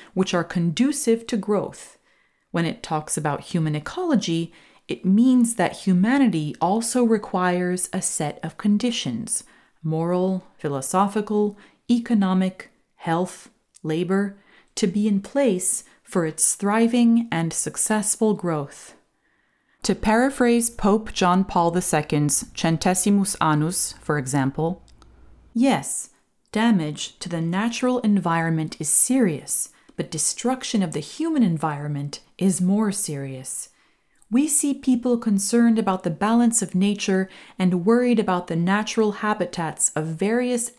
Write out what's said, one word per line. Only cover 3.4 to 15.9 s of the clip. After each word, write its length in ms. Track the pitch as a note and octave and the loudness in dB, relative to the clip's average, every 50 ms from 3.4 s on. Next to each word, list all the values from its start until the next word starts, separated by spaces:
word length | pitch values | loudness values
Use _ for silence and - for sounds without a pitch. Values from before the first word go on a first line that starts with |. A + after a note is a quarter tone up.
| - - - | -8 -4 -2
human 240 | F3 D#3+ D#3 D3+ | -2 0 0 -2
ecology, 760 | D3+ D3 - - - F#4 E4+ D4+ G3+ - - E3 E3 E3+ E3 - - - _ _ _ _ - | -4 -6 -8 -8 -6 -2 2 2 0 2 0 -2 -2 -2 -4 -10 -20 -20 _ _ _ _ -10
it 160 | D#3 - - | -10 -4 0
means 520 | F#3 F#3+ G#3 A#3+ C4 B3+ B3+ A#3+ A#3 - | 2 4 4 6 6 6 4 4 2 2
that 280 | - F3+ - - - - | 0 0 -2 -2 -4 -2
humanity 720 | G3 F#3 F3+ F#3 A3 C4 C#4+ C4+ A#3 E3+ D#3+ D3+ D3+ - - | 0 2 2 4 2 4 4 4 4 2 0 -4 -4 -4 -2
also 440 | - F3 G3 A3+ A#3 - - B3+ B3 | 0 0 0 0 -2 -2 0 2 2
requires 840 | A3+ A3+ G#3 G#3 - - F#3 F3+ F3+ F3 F3+ F3+ F3+ F3+ F3+ - - - | 2 2 0 0 -2 -2 0 0 2 0 0 0 -2 -2 -4 -4 -6 -6
a 80 | F#3+ | -6
set 400 | F3+ - - - D#3+ D3 - - - | -4 -4 -4 -2 -4 -4 -6 -6 -10
of 140 | D#3+ - | -12 -12
conditions, 880 | _ - G#3 G#3 G#3 A#3+ B3 A#3 - - - A#2+ A2+ - - - - - - _ _ _ _ _ _ - | _ 0 2 2 2 2 0 -2 -2 -4 -6 -6 -6 -6 -4 -6 -6 -6 -10 _ _ _ _ _ _ -6
moral, 640 | D#3 D#3 D#3+ E3 E3+ F3+ F3+ F#3 F#3+ F#3+ F#3 - - _ | -4 -2 -2 0 0 0 0 0 0 -2 -2 -6 -10 _
philosophical, 1000 | _ - D3+ C#3+ C3+ C3+ - - F#3 G3 G3+ G3 A3 G#3 G#3 G#3+ G#3 G#3 G#3 G#3 - - - _ _ _ _ | _ -6 -4 -4 -4 -4 -2 2 2 2 2 0 -2 -4 0 0 0 0 0 -2 -8 -20 -20 _ _ _ _
economic, 800 | A#3+ A#3+ A#3 - A#3+ G#3+ G3 F#3 F#3 F#3 F#3+ F#3 F#3 _ - - _ _ _ _ _ | 0 0 2 0 2 2 2 2 2 2 0 0 -2 _ -20 -20 _ _ _ _ _
health, 560 | _ - F3 E3 E3+ F#3 F3+ - - - - _ _ _ _ _ - _ | _ -4 -2 0 0 0 -2 -6 -16 -20 -20 _ _ _ _ _ -12 _
labor, 560 | D#3 D#3 E3 F3+ E3+ F#3+ G3 G3+ G3+ G3 - _ _ _ _ _ _ _ | -4 -2 -2 0 0 0 0 0 -2 -6 -12 _ _ _ _ _ _ _
to 120 | - - | -2 -2
be 200 | F#3+ F3 G#3 G#3 | 0 0 0 0
in 140 | A3 G#3 G3 | 2 0 0
place 640 | G3+ - - C#4 C#4+ B3 F#3+ F3+ - - - - - - | -2 -2 -2 2 2 2 2 0 0 -2 -4 -4 -6 -12